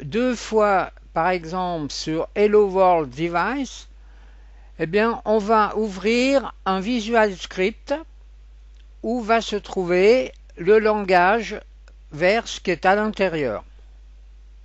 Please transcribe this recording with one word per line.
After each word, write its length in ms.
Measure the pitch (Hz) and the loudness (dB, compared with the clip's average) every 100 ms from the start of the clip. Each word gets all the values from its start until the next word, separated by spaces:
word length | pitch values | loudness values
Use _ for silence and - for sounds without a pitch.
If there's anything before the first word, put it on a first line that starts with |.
deux 320 | 143 208 254 233 | -6 -2 -2 -4
fois, 560 | - 214 208 190 143 - - | -2 0 2 2 -2 -8 -8
par 160 | 170 165 | -2 0
exemple, 640 | 185 160 185 180 170 143 | -2 -4 -6 -4 -4 -6
sur 340 | - 165 160 - 202 | -8 -6 -4 -4 0
Hello 320 | 208 208 202 | 4 4 4
World 420 | 185 185 170 143 | 4 4 4 0
Device, 800 | 127 170 170 190 277 262 - - - - - - - - - - - | -4 -4 -2 -2 -4 -8 -12 -20 -20 -20 -20 -20 -20 -20 -20 -18 -8
eh 60 | 165 | -4
bien, 360 | 202 226 202 | 0 0 -2
on 140 | - 220 | -2 -2
va 360 | 202 220 202 208 | 2 2 2 -2
ouvrir 760 | 214 185 196 240 254 277 202 - 190 | -4 -4 -2 0 2 2 -2 -6 -4
un 160 | 190 | -4
Visual 520 | 190 247 208 233 214 185 | -2 -4 0 2 2 0
Script 560 | - - 190 - - 285 330 - - - - - - - - - | -8 -2 -2 -2 -6 -8 -8 -20 -20 -20 -20 -20 -20 -20 -20 -10
où 200 | 220 247 | -6 -4
va 180 | 214 226 | 0 0
se 160 | - 208 | 0 -6
trouver 800 | - 196 175 180 202 185 - - - - | -6 -6 0 4 4 4 0 -10 -20 -4
le 200 | 175 220 | 2 4
langage 800 | 214 214 190 180 180 233 190 208 - - - - - | 4 0 2 4 4 2 -2 -10 -16 -20 -20 -20 -16
Verse 480 | 151 180 226 - - | 0 2 2 -2 -6
qui 120 | - | -4
est 140 | 165 185 | 0 2
à 100 | 208 | 2
l'intérieur. 680 | 214 202 190 160 131 98 - - - - - - - - - - | 0 -2 -2 0 -2 -4 -10 -20 -20 -20 -20 -20 -20 -20 -20 -20